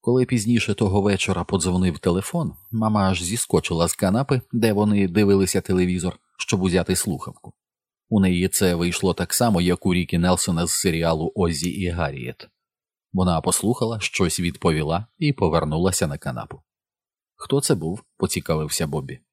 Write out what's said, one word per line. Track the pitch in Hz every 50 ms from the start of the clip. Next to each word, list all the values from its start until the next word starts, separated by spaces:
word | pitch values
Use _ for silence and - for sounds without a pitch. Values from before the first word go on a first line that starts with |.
| -
Коли | - 123 127 127
пізніше | - 131 117 101 117 120 113 - - 101
того | - 113 98 92 101
вечора | 98 101 98 92 - - 95 87 82
подзвонив | - 104 92 82 95 90 90 92 90 76 -
телефон, | - 92 85 92 98 - - 170 151 147 - - _ _
мама | - 110 110 220 107 104 95 190
аж | 190 87 90
зіскочила | 85 107 120 - - - 87 - - 85 82 85
з | 85 -
канапи, | - 104 92 98 120 139 - 139 123 - _
де | - 117 110 113 104
вони | 101 104 104 104 101 98
дивилися | 90 85 107 104 98 101 98 95 90 - 95
телевізор, | - - 95 92 90 90 90 90 80 92 - - _ _ _ -
щоб | - - - 190
узяти | 185 190 170 185 170 - 95
слухавку. | - - 208 - - - - - _ - - _ _ _ _ _ _ _ _ _ _ _ _
У | 113 104
неї | 95 92 90 87 90
це | - - - 101 92 87
вийшло | 85 87 87 87 - - 92 85
так | - 90 - -
само, | - 127 117 104 87
як | 87 90 87 - -
у | 95 90
Рікі | 90 85 - -
Нелсона | 85 85 90 90 - - - 87 82 87
з | 82
серіалу | - - - 95 82 82 82 82 82 78 82 80 -
«Оззі | 107 92 85 82 71 80 90
і | 64 101 92 87
Гарріет». | 85 87 80 71 69 67 60 62 62 _ - _ _ _ _ _ _ _ _ _ _ _ _ _ -
Вона | 92 90 90 85 80
послухала, | - 92 90 - - 104 123 - 120 110 117 104
щось | - - - - 95 - - -
відповіла | 87 87 - - - 90 80 78 76 76 80 90 113 _ _
і | _ 160 147 135
повернулася | - 98 82 78 82 76 76 78 80 90 95 87 - -
на | 76 69
канапу. | 67 - 69 64 55 - - - - _ _ _ _ _ _ _ _ _ _ _ _ _ _ _
«Хто | _ - - 139 143
це | - - 139
був?» | 90 80 80 92 104 _ _ _
поцікавився | _ 98 92 - 90 - - 82 78 76 76 - - 82
Бобі. | 76 71 76 69 67 69 - _ _